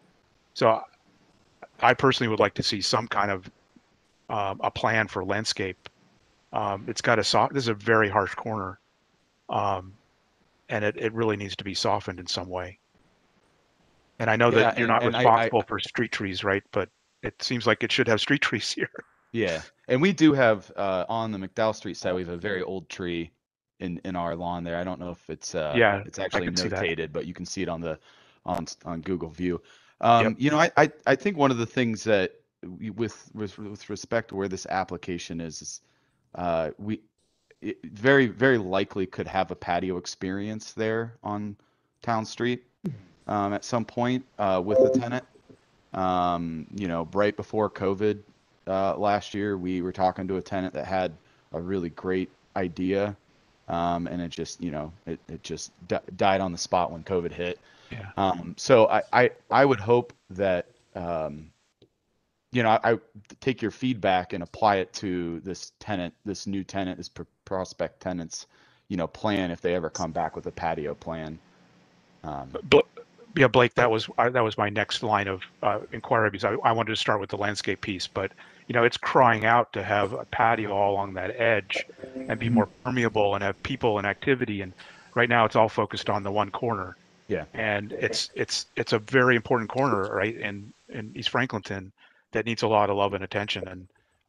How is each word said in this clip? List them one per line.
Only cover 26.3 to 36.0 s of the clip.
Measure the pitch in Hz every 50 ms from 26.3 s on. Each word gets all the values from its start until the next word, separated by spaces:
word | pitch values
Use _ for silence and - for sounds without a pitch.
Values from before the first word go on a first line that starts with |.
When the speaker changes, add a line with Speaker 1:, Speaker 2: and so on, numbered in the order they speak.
| - 104 87
Speaker 1:
can | 85 87
see | 90 90 87
that. | 98 92
Speaker 2:
notated, | 85 82 82 80 80 76
but | 76 82 62
you | 85 87
can | - 87
see | - - 98
it | 92 82
on | 85 82
the, | 85 82 78 - _ - _ _ _ _ _ _ _
on, | - 90 90 82 - - - -
on | 82 85 80
Google | 78 95 95 82 82 80
View. | 78 82 90 90 87 80 - - - _ _ _ _ _
Um, | - 117 117 117 113
Speaker 1:
Yep. | 113 113
Speaker 2:
you | - 131 147
know, | 151 151
I, | 170 170 -
I, | - 151 151 - - _
I | 120 135
think | 135 - 202 190
one | 147 143 135
of | 127
the | 117 113
things | 110 - 131 123 117 110 101 -
that | 113 107 98 92 87 - - _ _ _ _ - 90 92 -
we, | 110 110
with, | 95 107 117 104 - - - - -
with, | 107 107 95 - -
with | 107 98 104 101 - -
respect | 104 92 - - 120 117 - -
to | -
where | 95 98
this | 98 92 - -
application | - 87 95 92 - 90 85 - - 87 85 - - 90 82
is, | 82 80 76 -
is, | - - - - - _ _ _